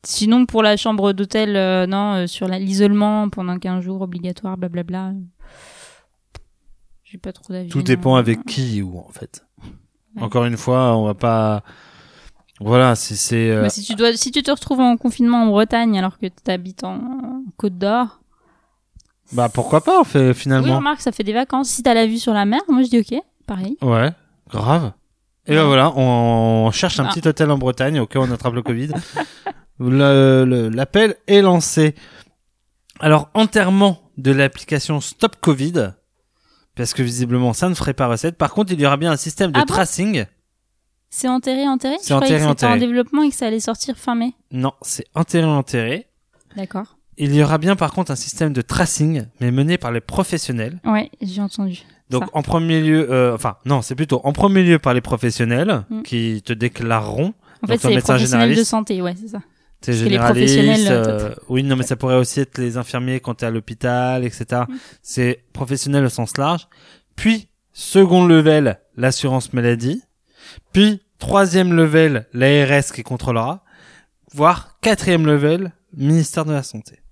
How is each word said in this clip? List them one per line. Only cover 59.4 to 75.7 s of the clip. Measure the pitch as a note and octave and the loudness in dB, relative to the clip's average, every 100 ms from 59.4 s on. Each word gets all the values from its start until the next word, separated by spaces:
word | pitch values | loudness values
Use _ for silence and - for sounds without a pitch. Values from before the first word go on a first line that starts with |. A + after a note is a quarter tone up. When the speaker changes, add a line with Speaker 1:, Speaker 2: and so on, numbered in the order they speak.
| - _ _ _ | -16 _ _ _
Speaker 2:
C'est | - | -4
Speaker 1:
Parce | A#2 | -2
que | A2+ | 2
les | |
Speaker 2:
généraliste, | A#2+ A#2+ A#2+ C3 C#3 | 2 4 4 4 6
Speaker 1:
professionnels, | C#3 A3 G3+ | 4 4 4
Speaker 2:
euh, | A#2+ A2 G#2+ G#2 | 2 2 -2 -4
Speaker 1:
euh, | - - | -8 -4
Speaker 2:
oui, | B2+ | -2
non, | C#3 C3 | 0 -2
mais | |
ça | B2 B2+ | -2 -2
pourrait | C3 B2+ | 2 2
aussi | B2 - | 2 -2
être | C3+ - | -4 -4
les | B2 A#2+ | -6 -6
infirmiers | A#2+ B2+ B2+ C3 | -6 -6 -4 -6
quand | B2 A2+ | -6 -6
t'es | A#2 | -4
à | |
l'hôpital, | A2+ - A2+ B2+ B2 B2+ B2+ B2 | -6 -8 -6 -2 -2 -2 -2 -4
et | |
cetera. | - A#2+ B2 A#2+ | -8 -6 -4 -4
Speaker 1:
Mm. | C4 - _ | -8 -16 _
Speaker 2:
C'est | - - B2 B2 _ | -10 -2 -2 -2 _
professionnel | - B2+ C#3 C#3+ C#3+ | -12 -6 -6 -2 0
au | C3 | 0
sens | - A#2 - | -2 -6 -4
large. | C#3 E3+ - _ _ _ _ - | -4 -4 -8 _ _ _ _ -2
Puis, | A3 A3 - _ _ | -2 -2 -6 _ _
second | - - F#3+ F#3+ F3+ F3+ | -16 0 4 6 6 6
level, | D#3+ D#3 D3+ C3+ F#2 _ - | 6 6 4 2 -2 _ -2
l'assurance | B2+ - C#3 B2+ - | -2 0 -2 -2 -2
maladie. | B2+ A#2+ A#2 B2 G#3+ _ _ _ _ - - _ | -2 0 0 -2 -4 _ _ _ _ -20 -20 _
Puis, | F#3 G#3+ G3+ _ _ | 4 4 2 _ _
troisième | - G3 G3 F3+ F3+ | 0 2 2 2 2
level, | E3+ D#3+ D#3 D#3+ B2+ A2 | 4 4 4 2 0 -6
l'A | A#2+ C3 D3 C3+ | 0 2 4 4
R | |
S | C#3+ C3+ | 2 0
qui | - | -10
contrôlera. | A2+ B2+ C3 A#2 A#2+ F#3 _ _ - - _ _ _ | -10 -6 -2 -2 -4 -8 _ _ -20 -20 _ _ _
Voire | C#3+ D#3 F3 - _ | 0 2 2 -8 _
quatrième | A3 G3+ - E3+ D#3 | -2 0 0 2 2
level, | D3 D3 E3+ F#3 | 2 2 -2 -4